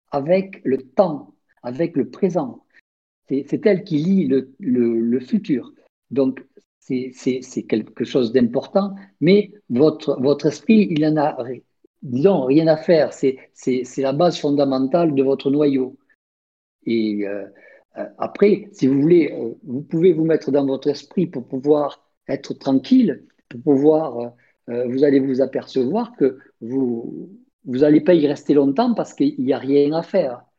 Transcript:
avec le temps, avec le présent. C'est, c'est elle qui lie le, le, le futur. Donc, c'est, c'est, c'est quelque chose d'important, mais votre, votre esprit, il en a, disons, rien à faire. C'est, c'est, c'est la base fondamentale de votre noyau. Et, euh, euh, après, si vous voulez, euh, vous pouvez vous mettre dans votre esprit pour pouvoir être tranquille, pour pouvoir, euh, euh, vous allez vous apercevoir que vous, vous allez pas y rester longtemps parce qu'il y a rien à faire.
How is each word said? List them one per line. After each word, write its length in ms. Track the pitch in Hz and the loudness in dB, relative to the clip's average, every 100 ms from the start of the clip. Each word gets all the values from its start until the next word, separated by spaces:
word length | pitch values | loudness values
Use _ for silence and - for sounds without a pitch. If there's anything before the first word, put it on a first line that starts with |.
| _ | _
avec 500 | 143 139 185 190 - | -6 0 0 0 -8
le 140 | 135 131 | -4 -4
temps, 520 | - - 185 143 - _ _ _ | -4 0 0 0 -12 _ _ _
avec 340 | 120 127 165 143 | -12 -4 -4 -2
le 140 | 113 | -4
présent. 540 | - 190 170 131 - _ _ _ _ _ _ _ | -2 -2 -2 -6 -12 _ _ _ _ _ _ _
C'est, 180 | 139 - | -6 -4
c'est 160 | - | -2
elle 200 | 214 190 | 0 0
qui 120 | - 151 | -2 -2
lie 300 | 165 196 143 | 0 0 2
le, 260 | 131 131 _ | 0 -2 _
le, 420 | - 123 117 117 | -2 0 0 0
le 200 | 117 123 | 0 -2
futur. 520 | 123 220 - 131 - _ _ _ _ | -2 -4 -2 -4 -4 _ _ _ _
Donc, 340 | 120 131 131 - _ _ _ | -2 -2 -4 -16 _ _ _
c'est, 320 | _ 131 131 | _ -6 -6
c'est, 260 | - - 127 | -6 -4 -4
c'est 220 | - - | -6 -12
quelque 400 | - 110 107 - | -4 -4 -4 -8
chose 280 | 123 143 117 | -4 0 0
d'important, 640 | 127 120 127 - 196 196 190 - _ | 2 2 -2 -2 -2 -2 -8 -18 _
mais 300 | 156 202 202 - _ | 4 4 2 -12 _
votre, 500 | 120 156 151 - 139 | 2 2 2 -4 -2
votre 260 | 131 143 156 | 0 0 0
esprit, 400 | - - 220 196 | -4 2 4 4
il 140 | 156 | 0
en 120 | 156 156 | 0 2
a, 200 | 147 143 120 123 _ _ _ _ | -2 -4 -10 -12 _ _ _ _
disons, 420 | 156 123 170 180 | -8 0 2 2
rien 240 | 127 147 160 | 2 2 4
à 80 | 156 | 0
faire. 360 | - 165 131 | 2 2 2
C'est, 260 | - 135 131 - | 0 -2 -2 -14
c'est, 280 | _ - 127 | _ -4 -4
c'est 180 | 123 - | -4 -4
la 100 | 135 | -4
base 260 | 139 175 156 | 0 0 0
fondamentale 760 | 147 143 139 131 135 170 170 | -2 0 0 0 0 2 2
de 80 | 139 | 2
votre 280 | 135 135 139 | 0 0 0
noyau. 460 | 143 147 135 127 - _ _ _ _ _ _ _ _ | 0 2 0 -4 -10 _ _ _ _ _ _ _ _
Et, 420 | - 117 110 104 101 | -4 -2 -2 -4 -6
euh, 200 | 101 98 - - - _ - | -8 -12 -20 -20 -20 _ -14
euh, 80 | - - | -14 -8
après, 500 | - - 202 190 - | -10 0 2 2 -4
si 140 | - 131 | -2 0
vous 140 | 139 | 2
voulez, 320 | 151 175 151 | 4 4 2
euh, 220 | 143 120 - | -4 -10 -10
vous 180 | 156 127 | -10 -10
pouvez 300 | 151 165 180 | -6 0 2
vous 120 | 156 | 2
mettre 280 | 160 156 - | 0 0 0
dans 140 | 139 135 | -2 0
votre 220 | 135 147 | -2 -4
esprit 380 | 143 - - 160 | -6 -8 -4 -4
pour 220 | 135 120 | -6 -10
pouvoir 600 | 135 139 151 139 - _ _ - | -6 0 0 0 -8 _ _ -10
être 260 | 139 - | -10 -8
tranquille, 720 | - 139 135 - 262 214 117 _ _ _ | -8 -2 -2 4 4 4 -2 _ _ _
pour 120 | 120 | -6
pouvoir, 560 | 135 135 147 156 156 117 | 0 4 4 2 -2 -8
euh, 100 | 120 120 _ _ - | -10 -12 _ _ -10
euh, 200 | 120 123 | -6 -4
vous 140 | 131 | 0
allez 160 | 147 139 | 4 4
vous 220 | 135 127 | 2 0
apercevoir 760 | 131 131 - 135 123 202 240 - | -2 -4 -6 -2 -2 -2 -6 -2
que 220 | 135 - _ _ | -2 -2 _ _
vous, 680 | 113 135 127 117 120 - 175 208 _ _ | -8 -4 -2 -4 -8 -14 -16 -20 _ _
vous 180 | - 123 | -10 0
allez 180 | 151 151 | 4 4
pas 140 | 156 | 4
y 120 | 175 143 | 2 2
rester 260 | - - | -2 0
longtemps 400 | 147 139 139 247 | 2 2 2 0
parce 180 | 220 160 | 0 -4
qu'il 260 | - 143 - | -2 -2 0
y 120 | 127 | -2
a 60 | 131 | -2
rien 340 | 131 143 143 | 2 2 2
à 100 | 160 | 0
faire. 400 | 160 196 143 123 _ | -2 -2 -2 -6 _